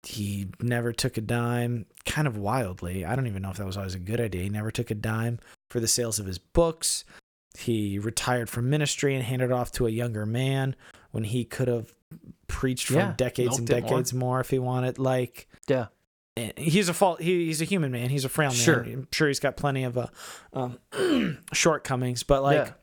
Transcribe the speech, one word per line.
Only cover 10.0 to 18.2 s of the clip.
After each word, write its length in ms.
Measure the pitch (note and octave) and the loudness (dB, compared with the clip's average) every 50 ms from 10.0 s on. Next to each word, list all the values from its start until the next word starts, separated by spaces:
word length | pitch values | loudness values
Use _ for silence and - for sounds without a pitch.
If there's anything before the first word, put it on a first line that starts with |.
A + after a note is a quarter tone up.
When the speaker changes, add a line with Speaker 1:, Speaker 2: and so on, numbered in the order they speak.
| A#2+ A#2+ A2 G#2+ G#2+ | -2 -2 -2 -2 -2
Speaker 1:
man 520 | G#2+ A2+ A#2+ C3 C3+ C3+ C3+ C3+ C3+ B2+ _ - - - - - _ | -2 0 0 2 2 2 2 0 -2 -4 _ -12 -20 -20 -20 -20 _
when 140 | - A2 A2+ | -6 -4 -4
he 200 | G2+ A2 B2+ A#2 | -2 -2 -2 -2
could 220 | - - - C3 | -4 -2 -2 0
have 260 | B2 A#2+ A#2 A2 - - _ _ _ - - - - - _ _ | 0 0 -2 -2 -8 -16 _ _ _ -20 -20 -20 -20 -20 _ _
preached 400 | - - - - C3 B2+ B2+ - | -8 -6 -2 0 0 0 0 0
for 80 | - B2+ | 2 4
Speaker 2:
Yeah, 200 | D#3 G3 G3 - | 4 4 2 0
Speaker 1:
decades 420 | - B2+ B2 - - B2 B2 B2 C3 | 0 0 0 2 0 0 2 2 0
and 100 | A#2+ A#2 | 2 2
Speaker 2:
milked 20 | |
it 120 | - A#2+ | 2 2
more. 80 | A#2+ A#2 C3 B2+ | 2 2 2 2
Speaker 1:
decades 160 | B2 B2 B2 | 2 0 -2
more 260 | B2+ B2+ B2 B2+ B2+ | -2 0 0 0 0
if 100 | C3 - | 0 0
he 80 | - C3 | 0 0
wanted. 380 | B2+ B2+ B2 B2+ B2+ B2+ B2 - | 0 0 0 0 0 -2 -2 0
Like, 500 | C3+ C3 B2+ B2+ B2 A#2 _ - - _ - - - | 0 2 2 2 0 -2 _ -18 -20 _ -20 -20 0
Speaker 2:
Yeah. 200 | - - C3 A#2 G2+ _ _ _ _ _ _ _ _ _ | 0 0 0 0 -4 _ _ _ _ _ _ _ _ _
Speaker 1:
and 160 | - A#2 G#2+ - | -8 -8 -8 -8
he's 320 | - C3+ E3 D3 G#3 G3+ E3+ | -2 0 4 4 4 4 4
a 60 | E3+ | 4
fault. 260 | - G#3 F#3 E3+ - | 4 4 4 4 2
He, 260 | D#3+ E3+ F#3 F3 E3+ | 0 2 2 2 2
he's 140 | D#3+ D#3+ D3 | 0 0 -2
a 40 | E3 | -2
human 260 | E3 G3 F#3+ D#3 C3+ | 0 0 0 0 0
man. 180 | B2+ A#2+ A#2+ B2 | -2 -2 -2 0
He's 160 | C#3 C#3+ | 0 0